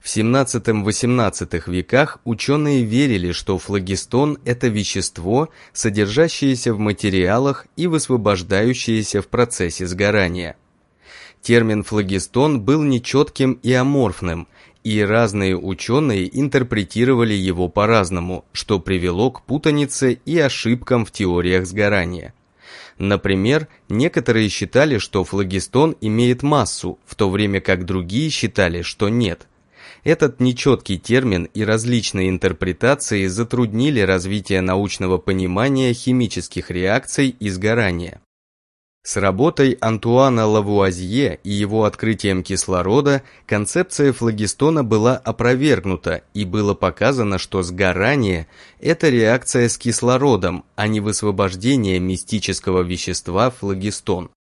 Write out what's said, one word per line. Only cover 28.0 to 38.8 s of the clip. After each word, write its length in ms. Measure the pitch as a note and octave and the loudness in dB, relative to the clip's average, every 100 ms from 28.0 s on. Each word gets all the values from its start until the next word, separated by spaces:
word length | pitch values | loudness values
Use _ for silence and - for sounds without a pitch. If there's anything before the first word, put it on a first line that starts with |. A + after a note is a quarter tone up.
| F2 G#2 D#3 | -2 -2 -2
считали, 520 | - G#2+ - F2+ E2+ | -2 -4 0 0 0
что 280 | E2 - G2+ | -8 -4 0
нет. 380 | A#2 A2 E2 - _ _ _ - - - | 0 0 -2 -12 _ _ _ -20 -8 0
Этот 340 | D#3 D3 B2+ | 2 2 2
нечеткий 580 | B2+ B2 - A#2+ - F#2 | 0 2 2 2 0 -8
термин 460 | - A#2+ C3 F#2 E2+ | 0 2 2 0 -2
и 120 | - G#2+ | -4 0
различные 640 | A2 A#2 A#2+ G#2 G2+ F#2 | 0 0 -2 0 -2 0
интерпретации 960 | F#2 F#2+ E2+ F#2 F2+ A#2 C#3 - G#2 F#2+ | 0 -2 -2 -4 0 0 0 0 -2 -2
затруднили 720 | F#2 A#2 A#2+ A#2+ G#2+ C#3 C3+ | -2 -4 0 0 0 0 2
развитие 640 | F#2+ F#2+ F#2 G#2 F#2+ F#2+ | 2 0 0 -6 -2 -2
научного 560 | F#2 F#2+ G2+ - F#2+ F#2 | 0 0 -2 -2 -2 0
понимания 760 | - F#2+ F#2 F#2 C3 C3+ C3 | 0 -2 0 0 0 2 0
химических 800 | A#2+ - B2+ A#2 - E2+ - - | 0 0 0 0 -4 -8 -10 -6
реакций 640 | F2 F#2 A2+ - - C3+ B2 | -4 0 0 -2 0 0 0
и 120 | G#2 | -6
сгорания. 720 | F#2 G#2 A#2 G#2 F2 F2 - _ _ _ _ _ _ | -2 0 0 0 -2 -8 -14 _ _ _ _ _ _